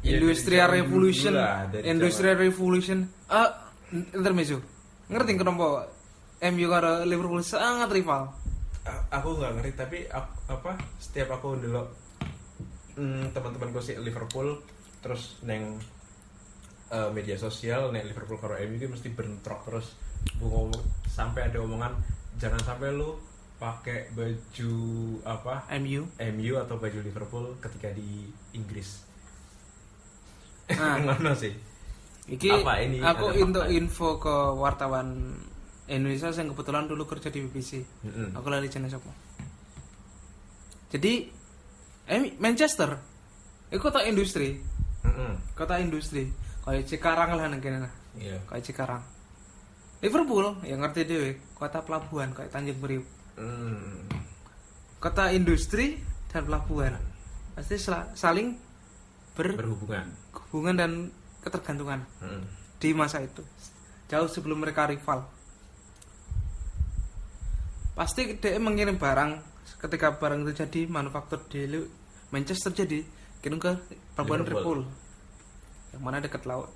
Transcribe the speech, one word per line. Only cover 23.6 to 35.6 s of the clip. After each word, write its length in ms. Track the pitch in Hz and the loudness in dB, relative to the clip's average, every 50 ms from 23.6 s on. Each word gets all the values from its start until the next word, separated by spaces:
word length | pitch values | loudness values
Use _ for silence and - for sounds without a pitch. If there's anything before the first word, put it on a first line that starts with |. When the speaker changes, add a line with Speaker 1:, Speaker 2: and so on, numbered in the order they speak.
| 120 117 117 - - 123 120 110 104 - | -6 -6 -6 -6 -8 -8 -6 -6 -8 -8
Speaker 1:
baju, 600 | 113 113 113 117 113 110 - - - - 117 117 117 113 113 113 113 113 113 113 113 - | -6 -4 -2 -2 -4 -6 -8 -12 -8 -4 -2 -2 0 -2 -2 -2 -2 -2 -4 -4 -6 -6
apa, 420 | - 113 110 110 - 123 131 131 - - | -6 -6 -8 -6 -4 -6 -6 -6 -6 -4
Speaker 2:
M 180 | 139 139 139 135 | -4 -4 -2 -2
U. 140 | 139 143 160 175 - | -2 -4 -4 -6 -8
Speaker 1:
M 220 | - 113 113 107 107 | -6 -6 -4 -2 -2
U 140 | 110 117 131 131 | -2 0 0 -2
atau 180 | 110 - 120 | -2 -4 -6
baju 240 | 107 110 107 104 107 | -4 -4 -4 -4 -6
Liverpool 560 | 101 104 98 104 104 - 120 120 123 123 127 - | -8 -8 -8 -8 -10 -8 -8 -8 -8 -8 -10 -10
ketika 300 | - 110 - - - 104 | -12 -12 -10 -8 -8 -8
di 380 | 98 104 104 104 101 104 101 104 - - - - | -8 -8 -8 -8 -10 -10 -12 -14 -16 -18 -18 -12
Inggris." 480 | - 117 107 95 101 104 95 95 - - - - - - - - - - - - - - - - - - - - - - - - - - - - - - - - - - - | -10 -10 -8 -8 -8 -8 -10 -10 -12 -16 -18 -20 -20 -20 -20 -20 -20 -20 -20 -20 -20 -20 -20 -20 -20 -20 -20 -20 -20 -20 -20 -20 -20 -20 -20 -20 -20 -20 -20 -20 -20 -18 -2
Speaker 2:
Nah. 300 | - 165 - 156 151 143 139 | 0 2 4 4 4 4 4
Speaker 1:
<laughs> 60 | 147 | 4
Ngono 280 | 135 135 113 160 151 139 | 4 4 4 4 4 2
sih. 180 | 117 110 104 104 - - - - - - - - - - - - - - | 2 0 -4 -6 -8 -12 -16 -18 -14 -10 -10 -10 -10 -12 -20 -18 -16 -10
Speaker 2:
Iki 220 | - 127 131 - 196 202 | -10 -6 2 6 6 6
Speaker 1:
Apa 240 | - - 135 110 98 | 6 6 4 4 4
ini 160 | 117 131 131 127 | 2 2 0 4
Speaker 2:
aku 300 | 139 165 170 - 214 202 | 4 4 4 4 2 4
Speaker 1:
ada 80 | 180 202 | 6 6
Speaker 2:
untuk 240 | 190 180 185 185 | 6 6 6 2
Speaker 1:
fakta? 140 | 170 180 175 | 4 4 4
Speaker 2:
info 320 | 165 170 170 - - 175 160 156 | 4 4 2 0 2 2 0 0
ke 160 | 147 - 156 147 143 143 139 135 | 2 0 2 2 4 4 2 2
wartawan 840 | 135 139 139 127 - 139 135 131 131 127 131 127 127 127 127 - - - - - - | 2 2 2 2 0 -2 0 0 0 -2 -4 -4 -4 -6 -6 -6 -10 -12 -12 -14 -16